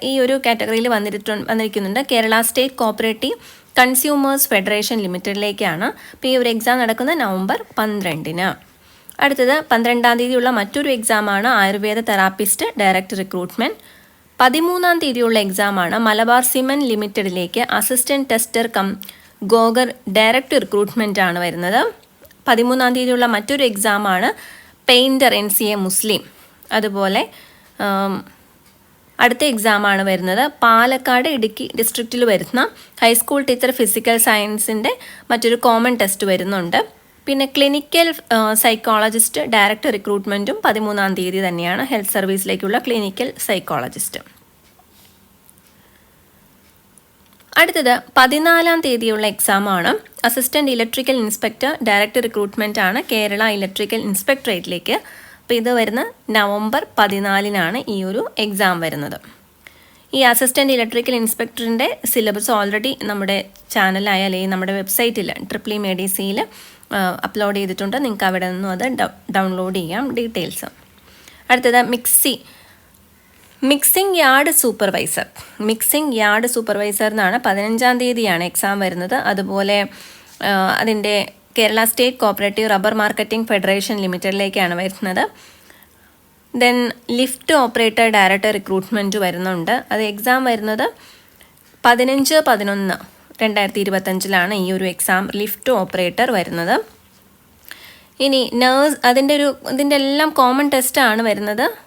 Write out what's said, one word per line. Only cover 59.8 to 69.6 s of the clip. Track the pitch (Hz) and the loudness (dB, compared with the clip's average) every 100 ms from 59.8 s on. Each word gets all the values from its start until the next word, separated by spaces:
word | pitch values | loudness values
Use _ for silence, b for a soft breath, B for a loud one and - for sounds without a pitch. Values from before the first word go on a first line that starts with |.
| B B B | B B B
ഈ | 269 | 2
അസിസ്റ്റന്റ് | 254 240 254 285 277 | 4 4 2 2 2
ഇലക്ട്രിക്കൽ | 254 226 240 240 247 | 2 0 -2 0 0
ഇൻസ്പെക്ടറിൻ്റെ | 220 - 233 - 233 226 294 - - | 0 -4 -6 -6 -4 -2 -2 -4 -4
സിലബസ് | 247 214 208 214 | 0 0 0 0
already | 220 202 208 247 - | 0 0 -2 -4 -6
നമ്മുടെ | 208 202 196 196 190 - - | -6 -4 -2 -4 -6 -14 -6
ചാനലായ | 226 190 190 202 190 196 | 0 2 2 0 0 0
അല്ലെങ്കിൽ | 185 190 | -2 -2
നമ്മുടെ | 185 185 | -2 -2
വെബ്സൈറ്റിൽ | 196 190 - 240 226 180 - - | -4 -2 0 0 -2 -6 -6 -8
ട്രിപ്പിൾ | 220 220 | -8 -6
ഇ | 208 | -4
മെഡിസിയിൽ, | 202 185 190 - 196 202 440 B B B B 202 | -4 -4 -4 -4 -4 -4 -6 B B B B -2
ആ, | 185 175 | -2 -2
അപ്ലോഡ് | - 214 202 202 | -6 -2 -2 -2
ചെയ്തിട്ടുണ്ട്. | 196 185 202 254 | -4 -4 -4 -2
നിങ്ങൾക്ക് | 277 202 190 | -2 -2 0
അവിടെ | 185 185 | 0 -2
നിന്നും | 185 196 | -4 -4
അത് | 185 254 240 | -4 -4 -2
ഡൗ-, | 196 - - 190 | -4 -6 -4 -2
ഡൗൺലോഡ് | 190 185 | 0 -2